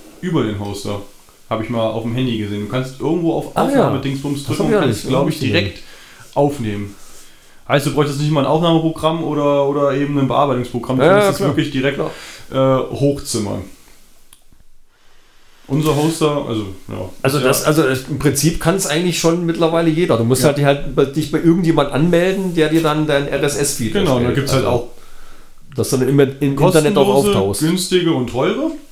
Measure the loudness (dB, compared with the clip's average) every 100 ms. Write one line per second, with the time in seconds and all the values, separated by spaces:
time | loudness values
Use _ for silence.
0 | -20 -12 -4 -2 -2 -4 -8 -8 -8 -8
1 | -10 -20 -20 -20 -8 -6 -4 -2 -2 -2
2 | -4 -2 -2 -2 -4 -6 -4 -6 -6 -6
3 | -2 0 0 -2 -4 -2 0 2 2 0
4 | -4 -6 -6 -6 -6 -2 0 2 2 0
5 | -2 0 0 -2 -2 0 -2 -8 -18 -20
6 | -20 -20 -8 0 0 0 -6 -6 -8 -12
7 | -18 -20 -20 -20 -20 -20 -2 0 0 0
8 | 0 0 0 0 2 2 2 2 2 0
9 | -2 -2 -2 0 2 2 2 2 0 0
10 | 0 0 0 2 2 0 -2 -6 -4 2
11 | 4 6 4 2 0 0 -2 -2 -2 -2
12 | -6 -8 -16 -18 -6 0 2 2 -2 0
13 | 0 0 -4 -4 -4 -6 -10 -16 -20 -20
14 | -20 -20 -20 -20 -20 -20 -20 -20 -20 _
15 | -20 -20 -20 -20 -20 -20 -4 0 2 2
16 | 0 2 0 0 -2 -4 -6 -12 -12 -10
17 | -10 -4 -2 2 2 2 2 2 2 0
18 | -4 -2 0 2 0 0 0 0 -2 -2
19 | -2 0 0 2 0 0 0 2 2 2
20 | 2 2 2 4 4 4 2 2 0 0
21 | 0 0 -2 0 4 4 4 2 2 2
22 | 2 4 2 0 -2 0 2 2 2 0
23 | 2 0 0 0 0 0 -2 -2 -2 0
24 | 2 2 2 0 0 0 2 0 -4 -10
25 | -14 -14 -12 -14 -18 -20 -10 -6 -2 0
26 | 2 4 2 2 -2 2 4 4 4 4
27 | 4 4 4 2 0 0 0 0 0 2
28 | 2 0 0 -2 -2 0 -4 -6 -12